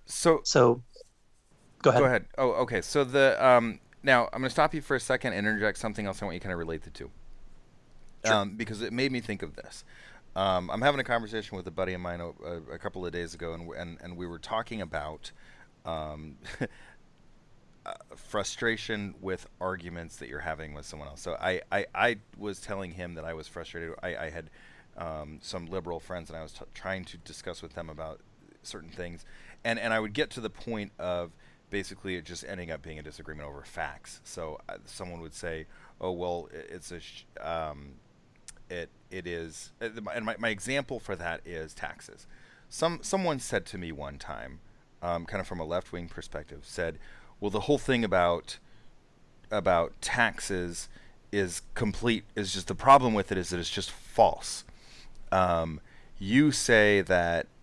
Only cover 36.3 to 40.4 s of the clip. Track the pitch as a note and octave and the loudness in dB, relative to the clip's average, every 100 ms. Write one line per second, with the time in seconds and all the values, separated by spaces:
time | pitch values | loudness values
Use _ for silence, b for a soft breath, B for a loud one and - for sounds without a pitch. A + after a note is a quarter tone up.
36.3 | F2 - D#2+ - F2 - F2 - - - | -2 -6 -12 -12 -14 -12 -12 -12 -18 -16
37.3 | - E2 E2 D#2 C#2+ C#2+ B1+ _ _ _ | -10 -4 -2 -4 -6 -14 -18 _ _ _
38.3 | _ - - - F2 D#2+ - - F#2+ F2 | _ -20 -18 -10 -8 -8 -12 -14 -10 -6
39.3 | E2+ E2 D2+ - - A#2 A2 G2+ G#2 A2 | -6 -6 -10 -16 -8 -8 -6 -6 -4 -4
40.3 | G#2 | -2